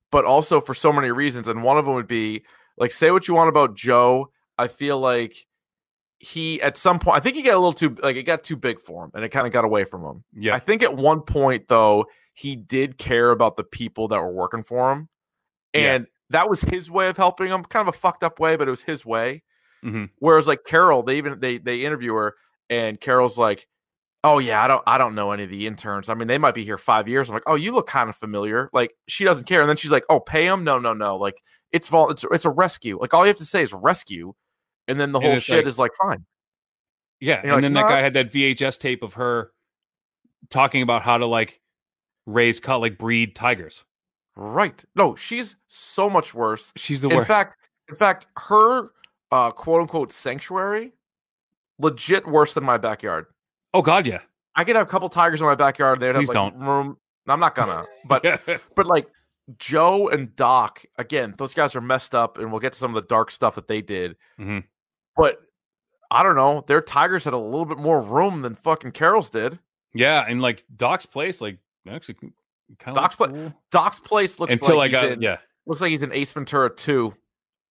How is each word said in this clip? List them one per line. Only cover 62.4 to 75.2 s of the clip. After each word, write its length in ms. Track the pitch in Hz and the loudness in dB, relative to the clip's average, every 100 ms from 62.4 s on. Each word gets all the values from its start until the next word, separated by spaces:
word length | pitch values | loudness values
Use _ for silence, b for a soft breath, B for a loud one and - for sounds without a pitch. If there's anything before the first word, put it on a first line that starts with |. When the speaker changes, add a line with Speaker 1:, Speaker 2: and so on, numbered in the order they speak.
| 113 | -8
Speaker 1:
we'll 80 | 110 | -6
get 140 | 127 | -6
to 60 | - | -6
some 120 | 127 110 | -6 -6
of 0 | |
the 60 | 95 | -2
dark 240 | 113 113 | 0 0
stuff 240 | - 117 104 | -2 -4 -4
that 120 | - | -6
they 140 | 107 | -6
did. 340 | 98 98 90 82 _ - | -6 -8 -8 -10 _ -16
Speaker 2:
Mm-hmm. 200 | 101 101 95 _ _ _ _ - | -10 -10 -12 _ _ _ _ 2
Speaker 1:
But 220 | 151 - _ _ _ _ _ _ - | 2 0 _ _ _ _ _ _ -2
I 140 | 127 | 2
don't 120 | 185 147 | 4 4
know. 280 | 139 147 139 | 2 2 2
Their 140 | 147 | 0
tigers 420 | 151 143 175 185 156 | 2 0 0 0 -2
had 80 | |
a 40 | 123 | -4
little 280 | 110 139 160 | -4 -6 -6
bit 120 | 147 | -4
more 240 | 156 156 | 0 0
room 400 | 104 131 196 170 | 0 0 0 -2
than 140 | 127 110 | -8 -6
fucking 360 | 165 156 131 | -2 -2 -4
Carol's 380 | - 160 214 143 | 0 2 2 0
did. 300 | 113 113 165 _ _ _ | -4 -4 -6 _ _ _
Speaker 2:
Yeah, 320 | 113 131 151 113 | 0 2 2 0
and, 140 | 120 | -2
like, 240 | 127 113 _ 110 | -2 -4 _ -4
Doc's 300 | 123 185 - | -2 -2 -6
place, 360 | 139 170 180 | -8 -8 -8
like, 180 | 107 92 _ _ 92 | -12 -12 _ _ -20
actually 260 | 139 - 101 - _ _ _ _ 113 | -18 -18 -18 -20 _ _ _ _ _
kinda 140 | - 135 | -8 -2
Speaker 1:
Doc's 200 | 180 - | -2 0
Speaker 2:
looks 120 | 202 | -4
Speaker 1:
pla-, 100 | 143 | -4
Speaker 2:
cool. 120 | 160 - _ | -14 -16 _
Speaker 1:
Doc's 280 | 175 180 - | 0 0 -4
place 400 | - 214 190 - | -2 0 0 -2
looks 140 | 165 | -2
Speaker 2:
Until 240 | 120 - 156 | 0 4 4
Speaker 1:
like 160 | 135 | 4
Speaker 2:
I 60 | 131 | 2
Speaker 1:
he's 80 | 123 | 0
Speaker 2:
got, 20 | |
Speaker 1:
in, 80 | 120 | 0